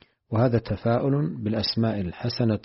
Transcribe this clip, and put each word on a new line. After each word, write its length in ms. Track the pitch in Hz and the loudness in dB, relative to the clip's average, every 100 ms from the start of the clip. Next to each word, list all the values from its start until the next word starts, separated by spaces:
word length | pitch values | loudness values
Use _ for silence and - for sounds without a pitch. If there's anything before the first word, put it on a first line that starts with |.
| _ _ - | _ _ -2
وهذا 280 | 110 127 117 | 2 4 2
تفاؤل 840 | - 101 113 120 135 139 160 139 | 0 -2 0 0 2 0 -2 -4
بالأسماء 580 | 104 110 104 - 113 104 | -4 -2 -2 0 0 0
الحسنة 580 | 90 - 120 - 117 104 | -4 -4 -6 0 0 0